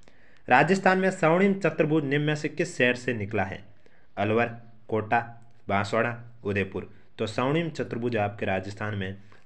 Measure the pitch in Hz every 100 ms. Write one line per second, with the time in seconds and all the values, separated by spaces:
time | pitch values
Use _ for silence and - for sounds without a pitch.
0 | - - - - - 127 156 190 190 190
1 | 185 185 160 175 202 196 165 160 151 156
2 | 139 143 147 151 151 - 160 - 123 120
3 | - 113 101 107 95 - - - - -
4 | - - 104 110 117 117 - - - 110
5 | 107 117 117 - - - - 98 101 113
6 | 120 117 - - 101 98 95 92 - -
7 | - - 107 - 131 160 165 151 110 117
8 | 120 113 104 104 101 95 98 101 107 104
9 | 95 98 - -